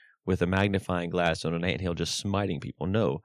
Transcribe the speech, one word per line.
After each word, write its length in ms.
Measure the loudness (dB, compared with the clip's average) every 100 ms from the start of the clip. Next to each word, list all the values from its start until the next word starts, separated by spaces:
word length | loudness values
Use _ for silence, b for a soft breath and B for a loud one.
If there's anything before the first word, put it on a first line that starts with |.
| b b -2
with 160 | 2
a 40 | 2
magnifying 600 | 4 4 2 0 -2 0
glass 360 | 2 2 2
on 100 | -2
an 100 | -2
anthill 300 | 0 -2 -2
just 240 | -2 -4 -4
smiting 400 | -2 -2 -2 -4
people. 280 | -6 -6 -2
No, 360 | 2 2 0